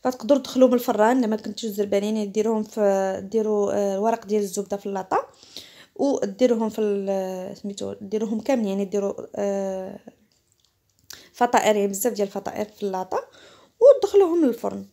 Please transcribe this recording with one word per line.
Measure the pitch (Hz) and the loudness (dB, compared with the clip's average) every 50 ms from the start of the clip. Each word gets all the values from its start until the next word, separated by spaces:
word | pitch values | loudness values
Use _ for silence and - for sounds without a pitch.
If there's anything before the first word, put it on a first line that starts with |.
| _ | _
فتقدروا | 254 254 - 240 214 285 269 | -4 -6 -4 0 2 2 2
تدخلوهم | - - - 254 254 247 247 | 2 -4 4 4 6 6 6
الفران. | 240 240 - 226 208 208 226 254 262 247 | 2 0 -2 2 2 4 4 4 2 2
لما | 214 220 | 0 -2
كنتو | 214 - 214 208 - - 220 | -4 -6 -10 -10 -8 -10 -8
زربانين، | 202 202 202 202 202 202 202 214 220 220 208 202 | -4 -4 -2 0 0 -2 0 0 -2 -2 -4 -2
ديروهم | 190 214 208 226 226 220 | -2 -2 0 0 0 -2
في، | 214 214 - 226 208 202 196 190 190 190 190 196 196 196 | -2 -4 -2 2 2 2 4 2 0 -2 -4 -6 -8 -2
ديروا، | - 220 214 214 214 208 202 202 | -2 -2 0 2 0 0 0 0
آه، | - 208 202 196 196 | 0 0 0 0 0
الورق | 190 208 226 226 233 - | 0 0 0 0 -2 -4
ديال | 190 208 214 | -2 -2 -2
الزبده | 208 196 180 208 196 - 202 | -2 -2 -4 -8 -6 -6 -8
في | 202 - | -8 -6
اللاطه | 202 196 190 185 - - 403 - - - _ - - - - - - - - - _ _ | -6 -6 -6 -4 -2 -2 -2 -2 -4 -16 _ -20 -20 -20 -20 -20 -20 -20 -20 -20 _ _
وديروهم | - 269 277 277 - - 202 190 - 254 247 240 220 220 214 | -2 0 0 0 0 -2 -6 0 2 2 2 4 2 -2 -4
في | 214 - | -2 -2
ال-، | 220 208 202 202 196 196 196 190 190 185 190 185 185 196 202 | -2 -2 -2 -2 -2 -4 -4 -4 -4 -6 -8 -10 -10 -12 -14
سميتو، | - - 208 196 - 196 196 202 - | -12 -12 -12 -10 -8 -10 -10 -10 -12
ديروهم | 208 196 208 214 220 208 233 214 | -10 -6 -4 -4 -2 -2 -4 -4
كامل، | 208 - 277 240 220 | 0 0 0 0 0
يعني | 196 190 196 202 | -2 -2 -4 -4
ديروا، | 185 196 202 196 196 - - - - - | -2 -2 -2 -2 -2 -6 -8 -10 -12 -6
آه، | - 202 202 196 196 196 190 190 190 190 190 202 - _ - _ _ _ _ _ _ _ _ _ _ _ _ _ _ _ _ _ _ _ _ - - - - | -4 -4 -2 -2 -4 -4 -6 -6 -8 -10 -12 -14 -16 _ -20 _ _ _ _ _ _ _ _ _ _ _ _ _ _ _ _ _ _ _ _ -20 -20 -20 -20
فطائر، | _ - 240 240 247 226 - 208 214 | _ -2 0 2 2 2 4 4 2
يعني | 208 202 202 | 2 2 -2
بزاف | 196 196 - 247 | -2 -2 -4 -4
ديال | 208 196 208 196 | -2 -2 -4 -4
الفطائر | - 202 196 - - - 214 | -4 -8 -8 -8 -6 -6 -8
في | 208 - - | -8 -8 -8
اللاطه | - 196 190 185 185 - - 453 554 - _ - - - - - _ _ _ _ | -8 -6 -6 -6 -6 -4 -4 -6 -6 -8 _ -20 -20 -20 -20 -20 _ _ _ _
ودخلوهم | 466 554 539 - - 392 - 403 392 339 330 349 311 | 8 8 8 8 4 4 4 4 4 6 4 2 2
للفرن. | 254 220 - - 202 190 196 196 196 | 2 2 0 -6 -8 -8 -8 -12 -14